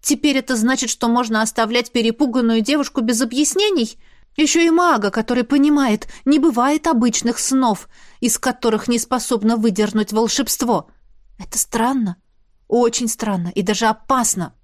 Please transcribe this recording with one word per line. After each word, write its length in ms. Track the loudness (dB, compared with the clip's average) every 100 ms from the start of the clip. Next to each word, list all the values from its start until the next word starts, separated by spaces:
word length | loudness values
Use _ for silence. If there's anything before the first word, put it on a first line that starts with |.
Теперь 360 | -2 0 0 0
это 180 | -2 0
значит, 340 | 0 0 -2
что 200 | -2 0
можно 320 | 0 0 0
оставлять 500 | -2 -2 0 0 -2
перепуганную 720 | 0 0 0 0 2 2 2
девушку 400 | 2 0 0 -2
без 200 | -2 0
объяснений? 800 | -2 0 0 0 0 0 -2 -6 -20 -20 _ -2
Еще 240 | 0 4
и 80 | 4
мага, 400 | 4 4 2 0
который 340 | -2 -2 -2
понимает, 640 | 2 2 4 4 2 0 -4 -8
не 160 | 0 4
бывает 480 | 4 2 0 2 0
обычных 520 | 2 2 0 -4 -4
снов, 500 | -2 0 0 -2 -8 -20 -20 -6
из 180 | -4 -2
которых 500 | -4 -2 -2 0 0
не 120 | -2
способно 580 | -2 -4 -2 0 0 2
выдернуть 560 | 0 0 0 0 -2
волшебство. 760 | 0 0 -2 -4 -4 -2 -2 -4 _ _ -20 _ -20
Это 180 | -10 -8
странно, 600 | -6 -2 -2 0 -2 -6 _ _ _ _ _
очень 400 | 2 2 0 -4
странно 420 | -4 -4 -2 -4 -4
и 60 |
даже 260 | -2 0 0
опасно. 680 | -2 -2 -2 0 -2 -6 _